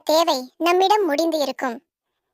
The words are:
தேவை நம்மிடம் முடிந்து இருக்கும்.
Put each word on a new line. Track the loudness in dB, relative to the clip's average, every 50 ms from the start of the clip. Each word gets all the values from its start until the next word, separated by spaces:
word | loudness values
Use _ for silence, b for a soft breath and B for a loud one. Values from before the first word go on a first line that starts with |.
| 0
தேவை | 0 2 2 2 2 0 -2 -6 -10 _ -2
நம்மிடம் | 0 0 2 2 2 2 2 2 2
முடிந்து | 0 0 0 0 -2 -2 -2
இருக்கும். | -2 -4 -4 -6 -6 -8 -8 -10 -14 _ _ _ _ _ _ _ _ _